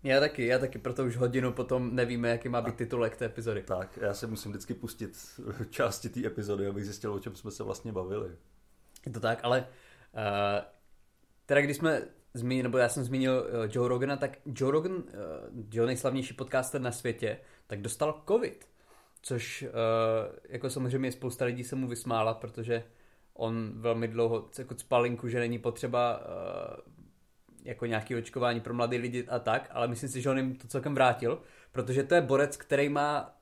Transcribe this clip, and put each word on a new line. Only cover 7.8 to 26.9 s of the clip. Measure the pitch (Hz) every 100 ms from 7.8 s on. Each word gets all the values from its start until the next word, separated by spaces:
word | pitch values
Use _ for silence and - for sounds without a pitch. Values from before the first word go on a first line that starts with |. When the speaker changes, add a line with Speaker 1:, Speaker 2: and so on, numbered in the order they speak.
| 117
Speaker 2:
bavili. | 107 92 104 98 85 - - _ _ _ - -
Speaker 1:
Je |
to | 113
tak, | 110 117
ale, | 120 127 127 - - - -
eh, | 113 107 101 101 101 - - _ - _ _ _ _ -
teda | 143
když | 143 143
jsme | 165 143 - - _ 120
zmi-, | 120 131
nebo | 127 127
já | 120
jsem | -
zmínil, | 120 131 131 131 - 117 110
eh, |
Joe | 123 123
Rogana, | 123 135 139
tak | 139 - -
Joe | 117 131
Rogan, | 147 175 185 -
eh, | 101 90 78 - 123 107
Joe | 110 117
nejslavnější | 123 135 131 131
podcaster | - 127 131 123 143
na | 127
světě, | 117 127 117 113 104 - - _
tak | 123
dostal | 107 - 151 151 -
covid, | 214 254 - - _ _ - _ -
což, | - 123 113 -
eh, | 135 117 113 113 113 113 104 - -
jako, | 123 131
samozřejmě | 131 127 131 131
spousta | 131 131 120 123
lidí | 123
se | 120 131
mu | 131
vysmála, | 120 131 113 110
protože | 110 107 107 113 117 117 - - _ _
on | - 113 113 110 110
velmi | 117 113 113
dlouho | 113 117 113 107
c-, | -
jako | 127 -
cpal | - 127
linku, | 120 120 123
že | 123
není | 117 117
potřeba, | 120 113 131 123 120 113
eh, | - 92 90 90 87 - -